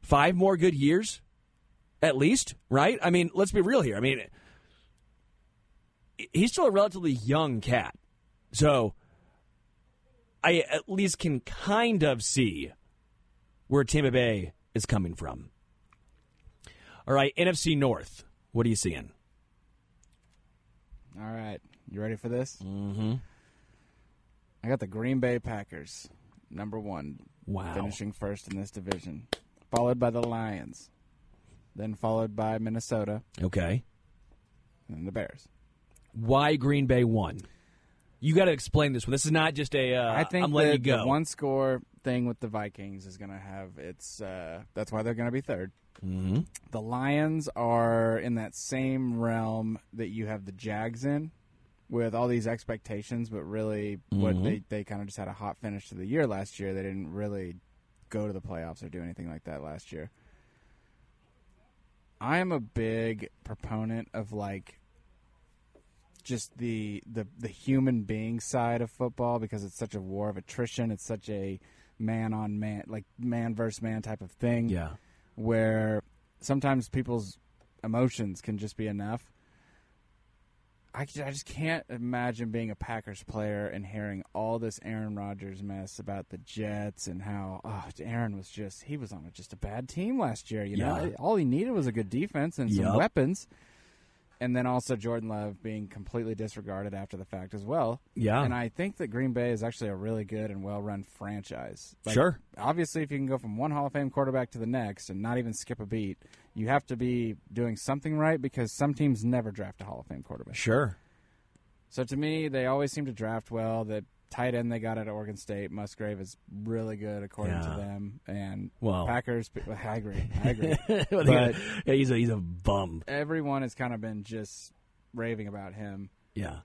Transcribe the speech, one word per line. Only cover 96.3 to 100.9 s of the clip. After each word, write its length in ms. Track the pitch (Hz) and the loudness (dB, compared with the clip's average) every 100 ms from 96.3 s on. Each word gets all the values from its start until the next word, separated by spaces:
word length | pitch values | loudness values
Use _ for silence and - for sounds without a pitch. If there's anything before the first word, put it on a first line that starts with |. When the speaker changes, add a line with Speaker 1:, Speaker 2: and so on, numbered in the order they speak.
Speaker 2:
disregarded 580 | 104 110 - 95 98 101 | -4 -6 -8 -8 -6 -6
after 240 | 98 98 92 | -8 -10 -12
the 80 | |
fact 300 | 95 98 92 | -10 -10 -10
as 100 | 104 | -10
well. 380 | 101 156 117 123 _ | -4 0 0 -2 _
Speaker 1:
Yeah. 280 | - 110 120 | -2 2 2
Speaker 2:
And 100 | 135 | 2
I 160 | 123 117 | 0 -4
think 300 | - 190 - | -4 -6 -4
that 80 | 151 | -6
Green 240 | 117 131 | -2 0
Bay 180 | 123 120 | 2 0
is 120 | 113 | 0
actually 260 | 113 117 113 | -2 -4 -6
a 60 | 95 | -4
really 280 | 107 113 98 | -4 -4 -4
good 240 | 107 107 | -6 -6
and 120 | 98 | -6
well-run 420 | 95 101 104 | -6 -6 -6